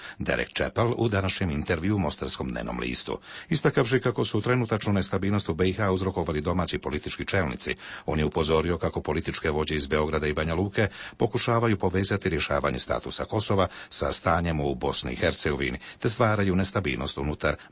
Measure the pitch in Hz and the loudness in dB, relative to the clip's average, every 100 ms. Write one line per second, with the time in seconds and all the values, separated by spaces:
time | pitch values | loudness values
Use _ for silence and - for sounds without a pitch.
0 | - - 101 58 60 - 67 - 117 120 | -6 -6 -2 0 -2 -2 -2 2 2 2
1 | 113 98 95 - 90 73 - 82 98 101 | 2 2 0 0 0 0 0 0 2 2
2 | 76 - 65 - 65 60 58 60 60 62 | 0 -2 -4 -4 -4 -4 -6 -4 -4 -4
3 | - 52 - - - 160 147 147 117 131 | -4 -6 -8 -16 -2 2 4 4 4 2
4 | 127 120 107 107 120 127 113 107 107 98 | 2 0 0 0 2 2 2 0 2 2
5 | 95 95 98 104 - 82 92 98 101 92 | 2 0 0 0 0 2 2 2 0 2
6 | 92 87 82 76 82 87 82 71 65 73 | 0 0 0 0 0 0 0 -4 -4 -4
7 | - - - 98 73 62 69 - - - | -6 -6 -2 0 0 -2 -6 -6 -10 -8
8 | - 76 76 85 78 80 85 82 82 - | -2 0 0 2 4 4 2 0 -2 -2
9 | 76 80 85 - 82 76 76 76 71 76 | -2 -2 -2 -2 -2 0 0 -2 0 0
10 | 76 78 76 76 80 82 101 - 101 - | 2 0 0 0 0 0 0 2 0 -2
11 | - - 120 120 - 117 117 101 95 92 | -14 -2 -2 0 2 2 4 2 2 0
12 | 95 104 92 76 - 71 71 64 - 60 | 0 0 0 -2 0 2 2 -2 -2 -2
13 | - - - 110 - 98 90 - - - | -2 -6 -2 -2 2 2 2 -2 -8 -2
14 | 71 - 90 85 85 76 71 65 69 - | -2 0 2 2 2 0 0 0 -2 -2
15 | 64 60 85 - 80 67 65 64 - - | -4 0 0 0 -2 0 -2 -4 -12 -4
16 | 123 117 110 104 98 92 92 104 71 62 | -2 2 2 4 4 2 2 0 -2 -2
17 | 73 - 73 76 76 73 - | -4 -2 -4 0 -2 -2 -6